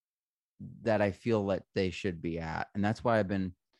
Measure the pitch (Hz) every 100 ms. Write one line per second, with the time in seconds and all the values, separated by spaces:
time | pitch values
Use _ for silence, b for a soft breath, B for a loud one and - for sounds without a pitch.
0 | _ _ _ _ _ - 98 - 113 107
1 | 101 90 117 110 98 92 - 104 92 -
2 | 101 82 85 82 80 80 - 104 101 113
3 | 123 113 95 98 95 - _ b